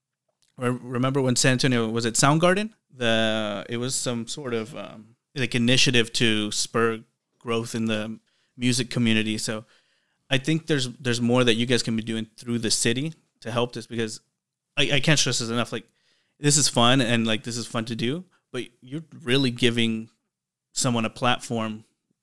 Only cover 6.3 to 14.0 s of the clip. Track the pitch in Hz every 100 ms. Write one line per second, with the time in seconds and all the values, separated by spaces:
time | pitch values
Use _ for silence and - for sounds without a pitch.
6.3 | 107 104 - - 117 113 113 - _ _
7.3 | _ 120 117 113 117 110 107 110 110 _
8.3 | _ _ - 123 123 117 127 117 110 110
9.3 | 107 - 110 - _ _ _ _ _ -
10.3 | 135 147 160 160 147 127 117 123 117 117
11.3 | 123 123 110 120 117 - 110 113 113 110
12.3 | - 120 117 110 - 117 120 156 - _
13.3 | _ 113 117 120 120 - 117